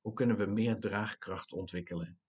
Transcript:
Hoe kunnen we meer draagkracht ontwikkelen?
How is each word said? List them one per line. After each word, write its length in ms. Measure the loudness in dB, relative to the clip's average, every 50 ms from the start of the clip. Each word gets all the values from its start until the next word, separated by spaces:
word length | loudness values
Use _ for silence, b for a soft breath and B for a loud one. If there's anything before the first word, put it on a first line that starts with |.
Hoe 120 | _ -8 -2
kunnen 240 | 2 4 4 4
we 100 | 4 2
meer 340 | 2 4 2 4 4 2 2
draagkracht 720 | 0 0 0 0 0 -2 -4 -8 -8 -8 -8 -8 -8 -8 -8
ontwikkelen? 680 | -8 -6 -4 -6 -6 -6 -4 -4 -6 -6 -6 -10 _ _